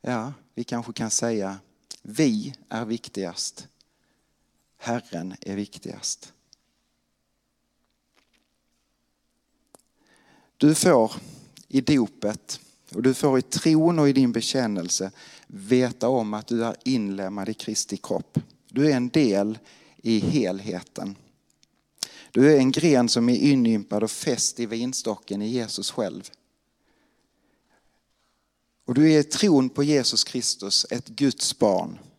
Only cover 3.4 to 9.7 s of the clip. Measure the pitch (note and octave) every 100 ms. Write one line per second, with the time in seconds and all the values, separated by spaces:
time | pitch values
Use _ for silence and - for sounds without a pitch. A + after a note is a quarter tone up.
3.4 | - - - _ _ _ _ _ _ _
4.4 | _ _ _ _ - A#2+ - E2+ F#2 -
5.4 | - G2 G#2 - - - - - - _
6.4 | _ _ _ _ _ _ _ _ _ _
7.4 | _ _ _ _ _ _ _ _ _ _
8.4 | _ _ _ _ _ _ _ _ _ _
9.4 | _ _ _